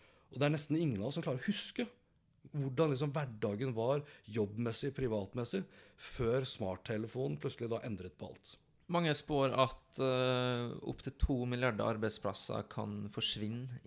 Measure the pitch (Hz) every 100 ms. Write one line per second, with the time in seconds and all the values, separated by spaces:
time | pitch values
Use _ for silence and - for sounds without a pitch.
0 | - - _ 123 143 151 - 156 160 98
1 | 113 160 156 127 - - - - 233 -
2 | _ _ _ _ - 147 135 131 160 131
3 | 147 147 131 107 110 104 131 113 120 143
4 | - - - 110 101 107 120 113 139 135
5 | 127 107 95 123 120 190 - - - -
6 | - - 117 131 131 - 95 92 - 110
7 | 110 127 143 147 147 - 117 113 123 92
8 | 90 - - - - - _ _ - 175
9 | 165 143 - 143 135 117 127 - - -
10 | 131 127 127 127 123 123 120 - - 113
11 | 131 - - 127 123 123 127 104 113 110
12 | 107 - - 107 - 110 - - 104 104
13 | 104 110 - 107 104 120 127 123